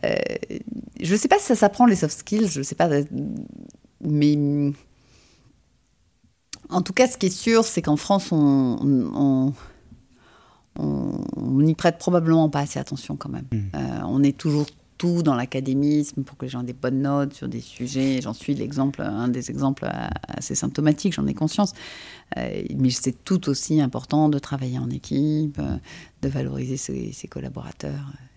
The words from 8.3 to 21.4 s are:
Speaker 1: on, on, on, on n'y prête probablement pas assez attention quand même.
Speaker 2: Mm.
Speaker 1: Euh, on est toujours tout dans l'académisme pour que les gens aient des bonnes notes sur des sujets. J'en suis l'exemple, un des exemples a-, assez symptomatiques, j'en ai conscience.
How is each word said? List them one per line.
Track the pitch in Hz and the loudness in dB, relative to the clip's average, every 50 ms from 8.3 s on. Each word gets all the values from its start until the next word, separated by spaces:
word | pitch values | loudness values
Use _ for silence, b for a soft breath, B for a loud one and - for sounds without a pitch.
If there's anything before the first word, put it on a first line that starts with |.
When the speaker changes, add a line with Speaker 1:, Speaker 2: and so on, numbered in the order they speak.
Speaker 1:
on, | 180 160 147 143 139 135 135 127 120 - | 2 4 6 6 6 6 4 2 2 2
on, | - 139 139 127 113 76 - - 139 139 135 131 131 135 139 B B B B B B B B B - _ b b b b b b b b b b b b _ - | 2 4 4 4 2 0 0 2 2 4 4 4 2 0 0 B B B B B B B B B -20 _ b b b b b b b b b b b b _ -6
on, | - - 71 - - - - - - - - - | -4 -4 -2 -2 -4 -4 -4 -6 -6 -6 -6 -6
on | - 120 131 135 | -4 0 2 4
n'y | 147 156 160 | 4 4 4
prête | - - 175 165 - | 4 2 0 0 2
probablement | - - 180 175 165 160 165 165 160 156 | -2 2 2 2 4 4 4 6 4 4
pas | 143 147 | 2 0
assez | 143 143 - 135 | -4 -2 -4 -8
attention | 131 - - 135 - - - | -6 -6 -8 -10 -8 -8 -10
quand | 143 - - | -8 -8 -8
même. | 131 117 - 135 | -8 -10 -8 -4
Speaker 2:
Mm. | - 110 101 98 92 | -4 -4 -4 -4 -6
Speaker 1:
Euh, | 71 67 65 62 60 - - | -6 -6 -4 -4 -6 -4 -2
on | 110 135 143 | 2 4 4
est | 139 139 | 4 2
toujours | - - 165 147 151 147 - - _ _ _ _ _ | 2 -2 0 0 0 -2 -4 -6 _ _ _ _ _
tout | - 175 175 170 170 | 0 0 2 2 2
dans | 147 135 | 2 2
l'académisme | 120 120 127 - 135 131 135 131 139 143 147 151 151 147 143 - - 135 | 2 -2 -2 -4 -4 -2 0 0 2 2 4 4 2 2 0 -2 -6 -6
pour | - - _ | -8 -8 _
que | - | -10
les | 127 | -8
gens | 131 123 | -6 -6
aient | 123 | -8
des | 123 123 | -8 -10
bonnes | 127 - 127 127 135 | -4 -4 -2 0 0
notes | 139 139 139 143 143 139 139 | 0 2 2 0 0 -2 -4
sur | - - 131 | -8 -10 -8
des | - 117 | -8 -8
sujets. | 117 - - - 123 123 139 135 135 135 135 127 | -10 -12 -10 -8 -8 -6 -2 0 0 2 0 0
J'en | 117 104 113 | -2 -4 -8
suis | - - - 143 | -8 -4 -4 -2
l'exemple, | 139 - 143 143 139 135 139 139 - | -2 -2 -4 -2 0 0 0 0 -2
un | - 101 101 104 120 123 | -6 -4 -4 -2 -2 0
des | 123 131 120 - | -2 -2 -4 -6
exemples | - 139 139 135 135 - - | -6 -2 0 -2 -2 -2 -4
a-, | - - - 58 - - - - - | -6 -6 -4 -6 -6 -6 -8 -10 -10
assez | - - - - - | -10 -8 -6 -4 -4
symptomatiques, | - - - - - 147 151 151 151 - 202 165 | -2 -2 -2 -2 0 2 2 2 4 2 -2 0
j'en | - 139 139 | 0 -2 -2
ai | 135 | 0
conscience. | - | 0